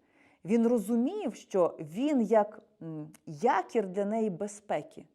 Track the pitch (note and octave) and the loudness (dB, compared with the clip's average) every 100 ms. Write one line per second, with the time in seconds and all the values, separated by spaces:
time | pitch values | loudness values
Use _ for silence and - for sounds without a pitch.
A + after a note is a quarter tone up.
0 | _ _ _ _ E3+ A#3 A#3 B3 F#3+ A#3+ | _ _ _ _ 0 4 4 2 2 0
1 | C4 G#4+ D#4 - - G3 E3 - D3+ F3+ | 0 -2 -6 -8 -2 2 2 0 -10 -4
2 | D4 C4+ G3 A3 G#3 - - _ E3 D#3 | 0 0 4 4 2 -4 -20 _ -12 -12
3 | D3+ - - D3 A#3 D#4+ F#4 A3+ F#3+ F#3+ | -12 -16 -16 -2 2 2 0 -2 -2 -2
4 | G3+ A3+ A3 D#3+ G#3 - - D3+ D3 - | -2 0 -2 -2 -8 -10 -6 -6 -6 -16
5 | - | -20